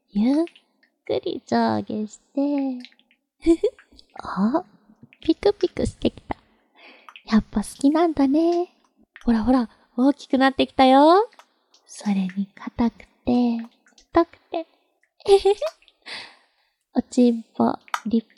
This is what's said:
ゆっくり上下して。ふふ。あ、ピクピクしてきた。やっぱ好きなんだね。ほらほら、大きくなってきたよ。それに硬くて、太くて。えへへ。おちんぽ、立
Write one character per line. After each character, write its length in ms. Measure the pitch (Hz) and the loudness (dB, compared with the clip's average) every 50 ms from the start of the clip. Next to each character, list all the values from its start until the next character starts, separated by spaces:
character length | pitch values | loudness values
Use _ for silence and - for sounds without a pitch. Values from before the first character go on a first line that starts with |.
| _ _ | _ _
ゆ 220 | - 202 220 254 | -4 -2 0 0
っ 20 | 285 311 339 330 - _ _ _ _ _ _ _ _ _ _ | 0 0 -2 -4 -8 _ _ _ _ _ _ _ _ _ _
く 140 | - - - - | -6 -6 -6 -4
り 160 | 370 - 262 - | -6 -8 -8 -6
上 340 | - 233 233 226 226 220 214 | -4 -2 -2 0 0 -2 -4
下 260 | 202 - 214 214 214 | -6 -8 -8 -8 -8
し 140 | 208 - - _ _ _ | -10 -14 -20 _ _ _
て。 60 | 277 277 285 285 277 269 269 254 247 247 - _ _ _ _ _ _ _ _ _ _ | -4 -4 -2 -2 -4 -4 -6 -8 -10 -14 -18 _ _ _ _ _ _ _ _ _ _
ふ 120 | - 330 330 | 0 0 2
ふ。 60 | - - 508 - - _ _ _ - _ _ _ - | 2 0 -4 -4 -8 _ _ _ -20 _ _ _ -16
あ、 460 | - - - 185 202 226 277 349 - - _ _ _ _ _ _ - _ _ _ | -14 -8 -4 -2 -2 0 0 -2 -4 -8 _ _ _ _ _ _ -20 _ _ _
ピ 140 | - 320 - | -4 -4 -4
ク 200 | - - 403 - | 0 0 -2 0
ピ 140 | - 370 - | 0 -4 -6
ク 180 | - - - | -4 -6 -6
し 100 | - - | -6 -4
て 140 | _ - - | _ -6 -6
き 100 | - - | -6 -8
た。 140 | - - - - _ _ _ _ _ _ _ _ - - - _ _ - - - _ | -12 -14 -14 -14 _ _ _ _ _ _ _ _ -20 -20 -20 _ _ -20 -20 -20 _
や 120 | - 220 214 | -2 -2 -2
っ 60 | - - | -2 -2
ぱ 120 | - 214 | -4 -6
好 60 | - - - - | -6 -6 -6 -2
き 120 | 277 277 | 0 0
な 160 | 311 311 359 | 2 2 0
ん 60 | 339 | 0
だ 140 | 294 - 269 | 0 0 0
ね。 420 | 269 277 320 330 339 349 349 359 - _ _ _ _ _ _ _ _ _ - - | 2 2 2 2 0 0 -2 -4 -6 _ _ _ _ _ _ _ _ _ -6 -2
ほ 80 | 240 | -2
ら 100 | 233 220 | 0 0
ほ 100 | 214 240 | 0 0
ら、 180 | 262 254 226 - _ _ _ _ _ | 0 0 -2 -4 _ _ _ _ _
大 160 | 240 254 285 | 0 0 0
き 160 | 277 - - - | 0 -2 -4 -4
く 80 | 277 | 0
な 140 | 254 269 269 | 2 2 2
っ 40 | 262 | 2
て 120 | - - | 0 -4
き 80 | - _ | -2 _
た 100 | - 269 | 2 4
よ。 460 | 262 262 277 294 320 349 403 480 - _ - _ _ _ _ _ _ _ _ _ | 6 6 6 6 6 6 4 2 0 _ -16 _ _ _ _ _ _ _ _ _
そ 220 | _ - - - 208 | _ -20 -8 -4 -2
れ 60 | 196 | -2
に 340 | 190 190 185 - 202 196 - _ | -2 -2 -4 -6 -6 -8 -8 _
硬 360 | - - - - - 240 226 | -16 -16 -12 -6 -4 -4 -4
く 160 | - - - _ _ _ _ | -4 -8 -18 _ _ _ _
て、 340 | 247 240 247 247 240 233 226 233 - _ _ _ _ _ - _ _ | -2 0 0 0 0 -2 -4 -8 -12 _ _ _ _ _ -20 _ _
太 140 | - 330 339 | -2 -2 -2
く 120 | - - _ _ _ | -2 -6 _ _ _
て。 160 | - 330 330 - _ _ _ _ _ _ _ _ _ _ - | -10 -10 -10 -12 _ _ _ _ _ _ _ _ _ _ 2
え 60 | 403 | 2
へ 60 | 392 392 | 2 4
へ。 180 | - 392 415 - 587 640 - _ _ _ _ _ _ - - - - - - _ _ _ _ _ _ _ _ _ _ _ - | 4 2 0 0 -4 -8 -10 _ _ _ _ _ _ -18 -16 -16 -16 -20 -20 _ _ _ _ _ _ _ _ _ _ _ -6
お 80 | 254 | -6
ち 280 | - _ - 254 247 240 | -6 _ 0 2 2 2
ん 120 | 240 226 - _ _ | 2 -2 -6 _ _
ぽ、 240 | - 233 - - - _ _ - - - | -2 -2 -2 -2 -6 _ _ -14 -10 -6
立 220 | 214 233 226 - _ _ | -4 -2 -2 -4 _ _